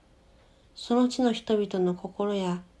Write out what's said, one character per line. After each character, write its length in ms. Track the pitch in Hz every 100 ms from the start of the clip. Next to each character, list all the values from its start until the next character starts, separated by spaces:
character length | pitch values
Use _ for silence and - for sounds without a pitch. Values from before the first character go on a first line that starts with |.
| _ _ _ _ _ _ _
そ 220 | - - 240
の 140 | 247
地 120 | 247
の 120 | 247
人 240 | 226 - 214
々 260 | 202 196
の 100 | 180
心 400 | 180 185 - 202
や 280 | 202 185 175 - -